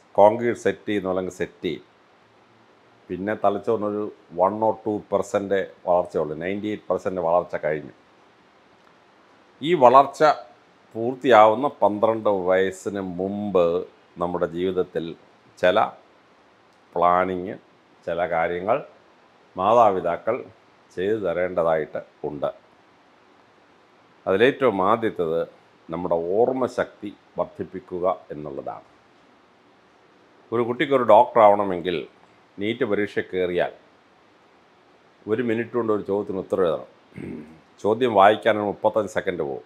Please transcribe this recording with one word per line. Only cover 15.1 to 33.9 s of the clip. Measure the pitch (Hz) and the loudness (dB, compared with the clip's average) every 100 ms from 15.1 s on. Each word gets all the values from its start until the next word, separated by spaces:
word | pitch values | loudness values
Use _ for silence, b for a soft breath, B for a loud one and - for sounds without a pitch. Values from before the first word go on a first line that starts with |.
| 76 _ _ _ _ | -12 _ _ _ _
ചില | 90 101 127 - _ _ _ _ _ _ _ _ _ 87 | 0 2 0 -4 _ _ _ _ _ _ _ _ _ 0
പ്ലാനിങ്, | 87 90 92 92 92 - - _ _ _ - | 2 2 0 -4 -8 -12 -18 _ _ _ -8
ചില | 85 87 | -4 -2
കാര്യങ്ങൾ | 82 85 87 95 139 - - _ _ _ _ _ 95 | -2 -2 -4 -2 -4 -4 -18 _ _ _ _ _ -4
മാതാപിതാക്കൾ | 95 120 110 95 85 85 - 123 - - _ _ _ - | 2 4 4 2 -2 -4 -4 -6 -8 -20 _ _ _ -6
ചെയ്തു | 95 110 | -2 -2
തരേണ്ടതായിട്ട് | 92 85 92 87 82 80 76 78 - _ | -2 -2 -2 0 0 0 -2 -10 -14 _
ഉണ്ട്. | 73 73 69 - _ _ _ _ _ _ _ _ _ _ _ _ _ _ _ _ - | -10 -6 -8 -8 _ _ _ _ _ _ _ _ _ _ _ _ _ _ _ _ -2
അതിലേറ്റവും | 95 123 139 131 98 92 | 2 2 4 0 2 2
ആദ്യത്തേത് | 117 110 87 82 82 82 - _ _ - | 2 0 -4 -4 -2 -4 -10 _ _ -12
നമ്മുടെ | 85 90 85 | -10 -4 -4
ഓർമ്മശക്തി | 85 98 123 131 123 - 87 - 101 - _ - | -2 0 0 -2 -4 -4 -8 -8 -16 -16 _ -8
വർദ്ധിപ്പിക്കുക | 87 - 87 92 - 90 90 - - | -8 -8 -12 -12 -12 -4 -4 -4 -8
എന്നുള്ളതാണ്. | 73 73 69 64 55 - _ _ _ _ _ _ _ _ _ _ _ _ _ _ _ _ | -14 -12 -12 -12 -14 -18 _ _ _ _ _ _ _ _ _ _ _ _ _ _ _ _
ഒരു | 113 | -4
കുട്ടിക്കൊരു | 117 123 147 135 | -2 -4 0 0
ഡോക്ടർ | 117 107 123 120 | 6 6 6 6
ആവണമെങ്കിൽ | 104 104 101 90 85 82 - - _ _ _ - | 6 6 2 -2 -4 -4 -6 -16 _ _ _ -8
നീറ്റ് | 104 123 123 | -6 -4 -2
പരീക്ഷ | 101 104 113 | -2 -2 -4
കയറിയാൽ | 104 92 90 87 69 - _ | -6 -4 -2 0 -2 -4 _